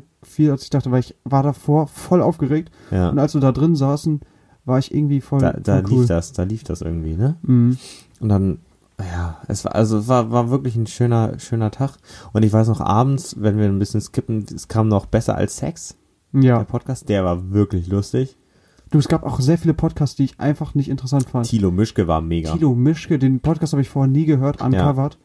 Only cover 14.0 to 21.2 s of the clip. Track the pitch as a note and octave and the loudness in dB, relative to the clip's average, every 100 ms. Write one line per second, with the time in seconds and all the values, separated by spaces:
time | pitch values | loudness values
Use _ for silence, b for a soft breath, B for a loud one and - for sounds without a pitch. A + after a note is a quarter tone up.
14 | - - - A2 G#2 - - A2 A2 G2+ | -4 -6 -4 -6 -6 -12 -6 0 2 2
15 | - A2 A#2 F#2 - - D3 E3+ - - | 2 -2 0 -2 -2 -4 -8 -8 -16 -20
16 | _ _ _ C3+ C3 A#2 G2+ B2 - B2+ | _ _ _ 2 4 2 0 -6 -8 -10
17 | - G2+ F2+ F2 F#2 G2+ G2+ F#2 F2 G2 | -2 0 0 -2 -2 0 0 -2 -2 -4
18 | G2+ B2+ C3+ _ b b b b b D3+ | -2 -4 -4 _ b b b b b 0
19 | - D#3+ C3+ A#2 C3 E3 E3 D3+ D#3+ - | 2 0 -2 -2 2 2 2 0 -2 0
20 | D3 - C3+ - C#3 D3 D3+ C#3+ C#3 C3+ | -2 0 -4 -2 -4 -4 -4 -4 -4 -4
21 | B2+ C#3 | -2 -2